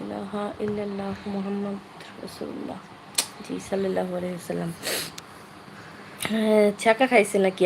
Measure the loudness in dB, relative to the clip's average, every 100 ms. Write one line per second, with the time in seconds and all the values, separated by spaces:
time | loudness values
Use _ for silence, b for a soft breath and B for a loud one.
0 | -8 -6 -6 -4 -6 -4 -4 -2 -4 -4
1 | -6 -6 -6 -4 -2 -2 -4 -6 -10 -18
2 | -16 -14 -14 -10 -8 -8 -8 -10 -14 -18
3 | -8 -6 -6 -8 -8 -8 -4 -2 0 0
4 | -2 -2 -4 -6 -4 -4 -4 -4 B B
5 | B -10 -16 -18 -18 -18 -18 -16 -16 -16
6 | -16 -8 -2 2 6 8 6 6 4 6
7 | 6 6 6 4 4 6